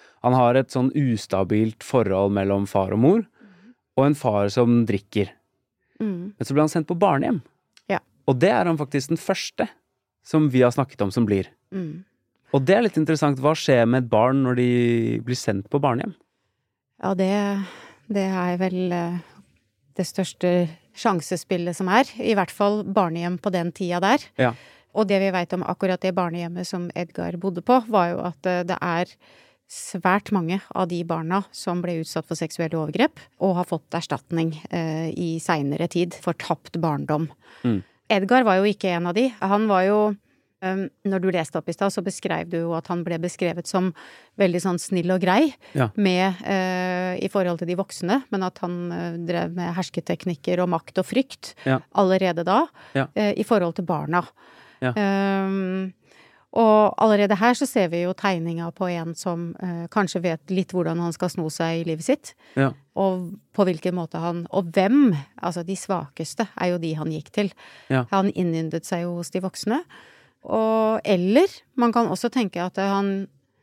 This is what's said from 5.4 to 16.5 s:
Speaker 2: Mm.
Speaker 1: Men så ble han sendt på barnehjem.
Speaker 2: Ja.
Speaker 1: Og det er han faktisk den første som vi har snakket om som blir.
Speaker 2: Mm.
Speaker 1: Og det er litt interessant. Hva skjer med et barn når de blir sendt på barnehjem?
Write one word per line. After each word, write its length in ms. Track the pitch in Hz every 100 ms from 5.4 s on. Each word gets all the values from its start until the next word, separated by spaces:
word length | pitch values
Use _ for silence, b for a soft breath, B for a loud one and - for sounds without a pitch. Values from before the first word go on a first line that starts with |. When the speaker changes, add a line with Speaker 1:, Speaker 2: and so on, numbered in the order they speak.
| _ _ _ _ _ -
Speaker 2:
Mm. 320 | 214 180 185 -
Speaker 1:
Men 60 |
så 100 | -
ble 80 | 139
han 80 | 151
sendt 180 | 170 156
på 100 | 170
barnehjem. 440 | 196 139 - 190 - _ _ _ -
Speaker 2:
Ja. 120 | 190 - _ -
Speaker 1:
Og 120 | 127
det 100 | 180
er 140 | 233 185
han 120 | 160
faktisk 320 | 135 143 139
den 80 | 160
første 520 | - 190 - - 233 - _ _ _ _
som 260 | - 156 151
vi 120 | 127
har 100 | 123
snakket 300 | 120 131 -
om 100 | 101
som 140 | 120 110
blir. 200 | 101 92 _ _
Speaker 2:
Mm. 320 | - - 160 - _ _ _ _
Speaker 1:
Og 120 | 139 131
det 120 | 202
er 40 |
litt 140 | 226 -
interessant. 400 | 156 156 147 131
Hva 140 | 139
skjer 340 | 160 - 127 117
med 180 | 127 120
et 40 |
barn 320 | 107 123 135
når 120 | 131 123
de 640 | 123 120 120 117 113 113
blir 160 | 117 123
sendt 340 | - 98 -
på 100 | 143
barnehjem? 360 | 139 120 214 - _ _ _